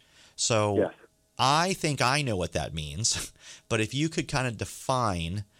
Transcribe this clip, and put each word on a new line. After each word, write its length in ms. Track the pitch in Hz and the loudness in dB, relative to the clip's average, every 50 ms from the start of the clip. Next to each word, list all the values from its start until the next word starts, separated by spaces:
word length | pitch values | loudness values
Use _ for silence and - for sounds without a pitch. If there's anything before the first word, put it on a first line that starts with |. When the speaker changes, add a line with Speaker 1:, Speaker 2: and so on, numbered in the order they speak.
| - _ _ - - - _ | -20 _ _ -20 -20 -16 _
Speaker 1:
So 400 | - - - 117 107 107 104 101 | -4 0 2 2 4 4 4 4
Speaker 2:
Yes. 160 | 107 98 85 - - - _ _ _ _ _ _ - | 2 2 0 -2 -8 -20 _ _ _ _ _ _ 0
Speaker 1:
I 340 | 120 135 147 156 175 196 | 2 4 4 4 4 2
think 280 | 185 - - 156 139 - | 0 0 -2 -2 0 2
I 200 | 127 123 139 151 | 2 2 2 2
know 140 | 143 123 104 | 2 0 0
what 160 | 90 85 80 | 0 0 -2
that 200 | - 82 69 57 73 | -2 -4 -4 -4 -4
means, 580 | 80 76 73 73 90 113 - - - - - - _ - - | -6 -6 -6 -4 -2 -2 0 0 -2 -4 -8 -12 _ -20 -20
<laughs> 180 | - - - - | -20 -20 -6 -2
but 120 | 117 110 | 0 0
if 140 | 110 104 127 | 0 0 0
you 140 | 139 156 160 | 0 -2 0
could 180 | - 175 139 - | 0 -2 -4 -2
kind 180 | 147 135 131 | -2 -2 0
of 120 | 123 110 - | -2 -2 -4
define, 840 | 104 - - - - - 131 127 120 107 92 85 82 82 92 107 104 - _ | -6 -8 -8 -6 -2 0 0 2 2 2 0 0 -2 -4 -4 -6 -6 -8 _